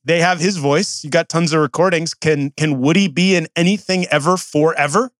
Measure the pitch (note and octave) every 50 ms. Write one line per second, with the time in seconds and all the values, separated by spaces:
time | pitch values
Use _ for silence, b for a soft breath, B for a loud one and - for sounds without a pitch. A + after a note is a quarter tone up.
0 | _ C3 E3 E3+ E3 F3+ F3+ E3+ D#3 F#3+ G3+ F3 C#3 C#3+ C#3+ D#3+ G3+ - - -
1 | - D3 C3+ E3 E3 - - E3 E3+ D#3+ D#3 D#3+ D3+ C3 - - E3+ F#3+ F3+ D#3+
2 | E3 D#3+ - - - D#3+ D#3 D3 C#3 C#3 - - D#3 D#3 C#3+ B2 B2 D3 E3+ G3
3 | G3 F#3 C3+ E3 F3+ F#3+ F#3+ F3 D#3+ D3+ - E3+ E3+ F3+ G3+ G3+ - - F#3 F#3
4 | F3 - D3 D3+ C#3+ E3 F#3 F3+ - - - D3 D3+ D#3+ D#3+ D3 C#3+ D3 C#3+ G3
5 | B3 B3+ - _